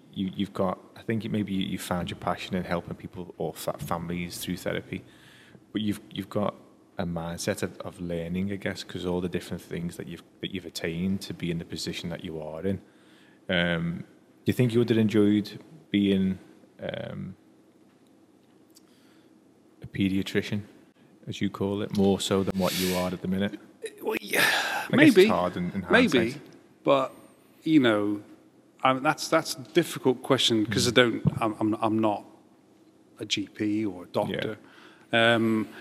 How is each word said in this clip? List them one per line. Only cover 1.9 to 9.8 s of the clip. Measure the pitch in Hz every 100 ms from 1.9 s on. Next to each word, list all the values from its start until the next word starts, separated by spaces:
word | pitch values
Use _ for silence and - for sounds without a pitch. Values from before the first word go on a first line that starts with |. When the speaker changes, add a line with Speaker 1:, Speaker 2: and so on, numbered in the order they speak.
| 90 85
Speaker 1:
your | -
passion | - 87 - 92
in |
helping | 87 87 - -
people | 90 - 87 -
or | 82
fa-, | - - -
families | - 85 85 87 87 -
through | - 87
therapy, | - 90 - 92 - - - - - - _
but | -
you've, | 107 95 -
you've | - 98
got | 107 101 - - _ _ -
a |
mindset | 87 85 82 85 - 95
of, | 95 -
of | - 82
learning, | 87 85 82 90 98
I | 101
guess, | 104 92
'cause | - 92
all | 90 90
the | 90
different | 87 - 87
things | - 85